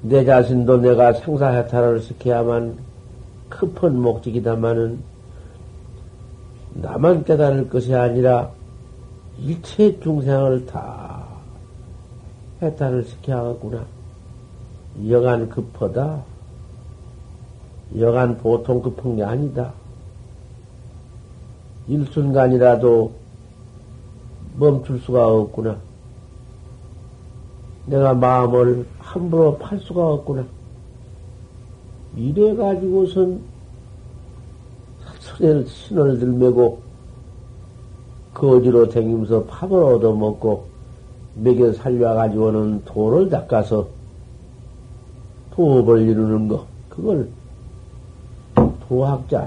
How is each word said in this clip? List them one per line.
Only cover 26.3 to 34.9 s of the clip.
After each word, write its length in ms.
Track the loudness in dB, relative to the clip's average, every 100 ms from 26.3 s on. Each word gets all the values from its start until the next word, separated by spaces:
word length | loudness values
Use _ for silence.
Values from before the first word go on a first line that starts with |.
| -20 -20 -20 -20 -20 -20 -20 -20 -20 -20 -20 -20 -20 -20 -18 -4
내가 280 | 2 2
마음을 720 | 4 4 4 4 4 4 2 -4 -14
함부로 600 | -12 -8 -2 2 2 2
팔 220 | -8 -12
수가 320 | -6 -2 0
없구나. 320 | -2 -4 -8 -8 -14 -20 -20 -20 -20 -20 -20 -20 -20 -20 -20 -20 -20 -20 -20 -16 -8
이래가지고선 1200 | -4 2 2 2 -2 -2 0 0 0 2 0 -2 -12 -20 -20 -20 -20 -20 -20 -20 -20 -20 -20 -20 -20 -20 -20